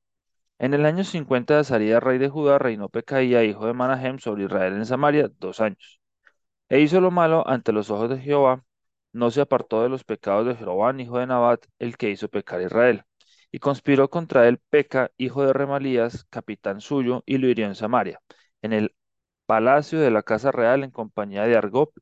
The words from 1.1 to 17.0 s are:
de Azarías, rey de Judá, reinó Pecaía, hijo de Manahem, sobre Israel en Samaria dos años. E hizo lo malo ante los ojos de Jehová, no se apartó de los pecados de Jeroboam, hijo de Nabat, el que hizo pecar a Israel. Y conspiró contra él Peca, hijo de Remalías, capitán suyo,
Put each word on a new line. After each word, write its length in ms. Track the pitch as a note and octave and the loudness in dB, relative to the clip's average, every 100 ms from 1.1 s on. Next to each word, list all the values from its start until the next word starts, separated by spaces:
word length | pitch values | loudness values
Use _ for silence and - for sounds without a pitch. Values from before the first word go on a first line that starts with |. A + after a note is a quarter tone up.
| F3 C#3 B2+ A#2 | -6 -2 -2 2
de 60 | D3+ | 2
Azarías, 420 | C#3 A#2 G#2+ A#2 | 2 0 2 2
rey 160 | B2+ B2+ | 2 0
de 100 | C#3 | -2
Judá, 300 | D3 C#3+ C#3 | 0 2 2
reinó 300 | C3 G#2+ G2 | 2 -4 -8
Pecaía, 560 | A#2 - C3+ B2+ A#2+ | -8 -4 0 2 4
hijo 220 | A2 G#2 A2 | 2 0 -4
de 80 | |
Manahem, 440 | B2 B2+ C3 C3 C3+ | -2 -2 -2 -4 -6
sobre 260 | A#2 G#2 | -6 -6
Israel 300 | G2 F#2+ F#2 | -4 -2 -2
en 120 | G2+ A2 | -4 -4
Samaria 440 | C3 D3 D3 C3 - | 0 2 2 0 -4
dos 220 | F#2 - | -10 -4
años. 400 | A2 F#2 - _ _ _ _ _ _ _ - | -4 -4 -14 _ _ _ _ _ _ _ 0
E 120 | C3+ | 2
hizo 200 | D3+ F#3 | 4 4
lo 100 | F3+ | 2
malo 340 | F3 D#3+ D#3+ - | 2 2 2 0
ante 240 | B2+ A#2 | -2 0
los 180 | G#2+ G#2 | -2 -2
ojos 200 | G#2 A#2 | -4 -4
de 80 | C3 | -4
Jehová, 460 | C3+ C#3+ C3+ B2+ - _ _ _ _ | -2 2 2 2 -6 _ _ _ _
no 180 | A#2+ A#2+ | -4 0
se 100 | B2+ | 0
apartó 420 | C#3 B2+ - A2 | 0 0 0 -2
de 60 | B2 | -2
los 160 | C3 | -4
pecados 420 | - G#2+ G2+ G2+ A#2+ | -8 -8 -2 0 0
de 100 | A#2 | -4
Jeroboam, 440 | G2+ F#2 A#2 C3+ | -6 -2 0 -2
hijo 180 | A#2+ B2 | -6 -6
de 80 | B2+ | -2
Nabat, 380 | B2+ A#2+ A#2+ _ - | 2 2 0 _ -10
el 180 | B2 A#2 | -10 -4
que 140 | G#2+ | -4
hizo 180 | G2 G#2 | -4 -6
pecar 320 | G2+ - F2+ | -8 -8 -6
a 40 | |
Israel. 400 | F2+ A2+ B2 G#2 - _ _ _ _ | -2 2 2 2 -6 _ _ _ _
Y 80 | C#3 | -6
conspiró 500 | C#3+ C3+ - C#3 C3+ | -4 -2 2 2 2
contra 380 | E3+ D#3+ C3 A#2+ | 0 0 4 4
él 120 | B2 _ | 4 _
Peca, 420 | D3 C#3 C3+ B2 - | 0 2 -2 -2 -4
hijo 280 | B2+ C3 C3+ | -6 0 0
de 60 | |
Remalías, 720 | C3+ C#3 C#3 C3+ B2 A#2 - - | 0 -2 -4 -2 0 -2 -4 -14
capitán 500 | A#2+ - G#2 G#2 G2 | -14 -12 -8 -8 -8
suyo, 420 | - C#3+ | -4 -2